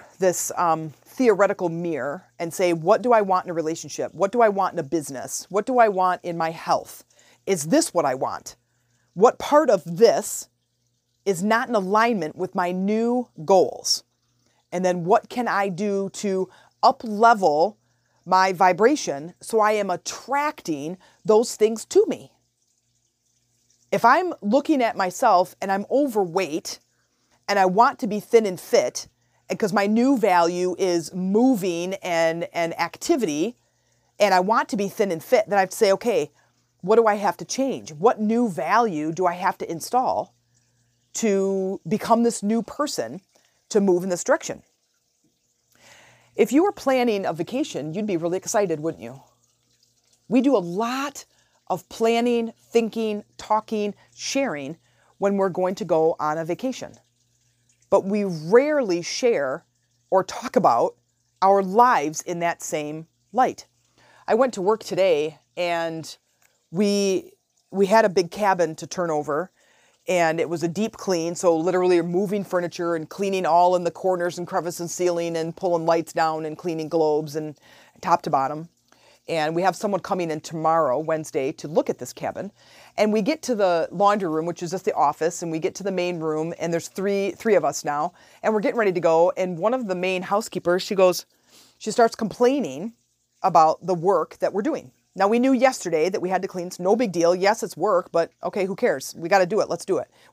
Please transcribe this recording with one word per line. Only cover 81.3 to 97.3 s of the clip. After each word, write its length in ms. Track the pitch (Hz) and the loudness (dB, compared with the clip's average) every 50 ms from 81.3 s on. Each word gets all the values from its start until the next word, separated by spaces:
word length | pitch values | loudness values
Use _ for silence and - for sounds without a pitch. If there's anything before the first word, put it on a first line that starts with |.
| - 151 135 139 160 | -4 -4 -4 -4 -6
to 140 | - - 147 | -8 -12 -2
look 220 | 160 240 302 - | -2 0 0 0
at 80 | 190 - | -4 -8
this 160 | 123 - - | -10 -14 -12
cabin. 380 | - - 104 - 104 160 202 - _ _ _ - - - - _ | -8 -8 -8 -8 -8 -12 -12 -14 _ _ _ -20 -20 -20 -12 _
And 160 | - 208 214 | 0 0 2
we 120 | 208 220 196 | 2 0 0
get 180 | 254 311 311 - | 0 -2 -2 -4
to 120 | - 247 | -4 -2
the 320 | 202 202 180 175 165 151 - | 0 2 2 2 0 -2 -4
laundry 380 | - 175 202 202 208 208 190 165 | -2 0 2 2 2 2 0 -2
room, 160 | 156 156 160 | -2 -2 -4
which 160 | 175 170 - | -4 -6 -8
is 80 | 180 160 | -8 -8
just 160 | 180 185 - | -8 -4 -4
the 80 | 208 - | -4 0
office, 480 | - 151 143 147 - 156 170 175 - | 0 0 0 0 0 -4 -4 -4 -4
and 100 | 180 165 | -8 -6
we 60 | 160 160 | -6 -4
get 160 | 160 - - | -4 -6 -6
to 80 | - 190 | -6 -6
the 80 | 202 | -6
main 280 | 190 180 180 180 175 165 | -4 -2 -2 -4 -4 -4
room, 340 | 156 160 156 156 160 170 - - | -4 -4 -4 -4 -4 -6 -6 -6
and 120 | 160 170 | -6 -4
there's 180 | 170 165 - - | -4 -4 -6 -6
three, 420 | - - 185 202 202 196 196 196 | -8 -4 -2 -2 -2 -2 -2 -4
three 240 | - - - 226 202 | -6 -4 0 2 2
of 100 | 170 151 | 4 4
us 180 | 170 160 - - | 2 -2 -2 -6
now, 300 | 151 143 147 156 185 - _ - _ _ _ - | -4 -4 -4 -4 -6 -6 _ -20 _ _ _ -2
and 100 | 214 220 | 0 0
we're 60 | 214 | 0
getting 180 | 196 269 220 233 | 0 0 0 2
ready 140 | 214 190 | 0 0
to 80 | 175 180 | 0 2
go. 340 | 165 170 160 165 170 185 - | 2 4 4 6 4 4 2
And 220 | - 185 180 180 160 | 0 -4 -4 -4 -2
one 160 | 180 220 254 | -2 -2 -2
of 140 | 262 240 190 | -2 -2 -4
the 80 | 185 | -4
main 260 | 180 180 185 185 185 | -4 -2 -2 -2 -4
housekeepers, 640 | 185 - 202 214 220 - - 185 - 170 175 185 - | -2 -2 -2 -2 -2 -4 -8 -4 -2 0 0 0 -2
she 100 | - 214 | -2 2
goes, 320 | 190 190 180 170 - - _ _ _ _ _ _ - - _ _ _ | 4 4 4 4 2 -4 _ _ _ _ _ _ -20 -20 _ _ _
she 100 | - 220 | -8 -4
starts 260 | 196 - 233 226 - | 2 4 4 4 2
complaining 800 | - 226 185 - - 247 247 277 294 226 139 131 143 185 226 - _ _ _ _ _ _ _ _ _ | -2 -6 -6 0 2 2 2 2 2 -2 -4 -6 -8 -10 -12 -12 _ _ _ _ _ _ _ _ _
about 420 | - 185 165 170 160 160 - - - | -2 4 6 6 6 6 4 0 -2
the 120 | 175 185 | -4 -2
work 420 | 170 156 196 196 156 170 - - - | 0 2 2 2 2 0 -2 -4 -4
that 120 | 185 135 151 | -4 -2 -2
we're 80 | 196 | -2
doing. 300 | 208 302 294 - - 127 _ _ _ _ _ | -2 -2 -4 -4 -8 -12 _ _ _ _ _
Now, 120 | 185 190 202 | 0 2 2
we 120 | 233 240 | 4 4
knew 140 | 247 269 269 | 4 4 4
yesterday 540 | 233 262 262 247 - - 180 165 156 - - | 4 4 2 2 0 -4 -2 0 0 0 0
that 120 | 202 - | 0 -2
we 80 | 160 180 | -2 -2
had 140 | 190 185 196 | -2 -2 -2
to 40 | 185 | -4
clean. 200 | - 185 175 180 | -8 -8 -10 -10
It's 120 | - - | -10 -4
no 160 | 175 185 220 | 2 2 2
big 160 | 226 254 202 | 2 2 0
deal. 220 | 160 175 165 170 | 0 2 2 2